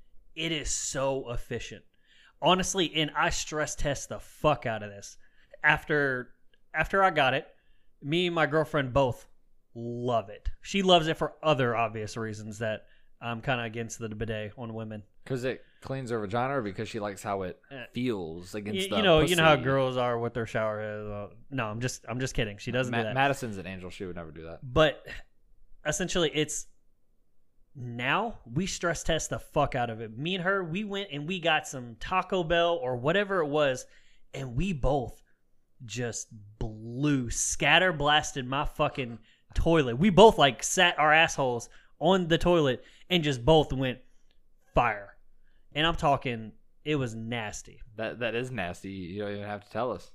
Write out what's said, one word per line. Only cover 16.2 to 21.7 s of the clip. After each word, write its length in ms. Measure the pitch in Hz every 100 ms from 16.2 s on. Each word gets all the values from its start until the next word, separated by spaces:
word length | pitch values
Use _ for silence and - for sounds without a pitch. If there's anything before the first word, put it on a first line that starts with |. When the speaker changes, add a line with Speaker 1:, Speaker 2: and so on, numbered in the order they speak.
| 104 117 131 139
Speaker 2:
or 40 |
because 260 | 104 92 107
she 100 | 117
likes 220 | 104 95
how 220 | 110 101
it 160 | 92 - _
Speaker 1:
Eh. 160 | 139 120
Speaker 2:
feels 600 | 120 123 104 82 82 90 107
against 240 | 104 143
Speaker 1:
Y-, 80 | 190
Speaker 2:
the 80 | 202
Speaker 1:
you 60 |
know, 160 | 196 160
you 140 | 156 175
know 80 |
how 100 | 160 143
Speaker 2:
pussy? 80 | 127
Speaker 1:
girls 320 | 135 131 127
are 200 | 123 120
with 160 | 117
their 140 | 123 110
shower 340 | 113 110 107
head. 240 | 107 107 104
Uh, 220 | 104 101 107 -
no, 140 | 135
I'm 120 | 110